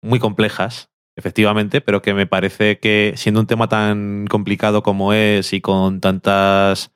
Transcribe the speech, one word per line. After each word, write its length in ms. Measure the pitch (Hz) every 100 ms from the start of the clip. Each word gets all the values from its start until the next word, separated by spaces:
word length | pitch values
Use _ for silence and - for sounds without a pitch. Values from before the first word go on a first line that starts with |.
muy 160 | 110 123
complejas, 720 | 120 101 107 - 98 - - _ _
efectivamente, 680 | - - - 107 107 104 143
pero 200 | - 101
que 120 | -
me 120 | 101 95
parece 540 | 95 95 - 107 104
que 320 | 110 107 104 -
siendo 220 | - 107
un 80 | 110
tema 220 | 113 113
tan 580 | 107 104 104 101 101 104
complicado 540 | 107 101 101 107 104
como 300 | 104 98 98
es 400 | 107 107 104 95
y 80 | 98
con 400 | - 95 95 95
tantas 920 | 95 95 101 98 98 98 98 95 -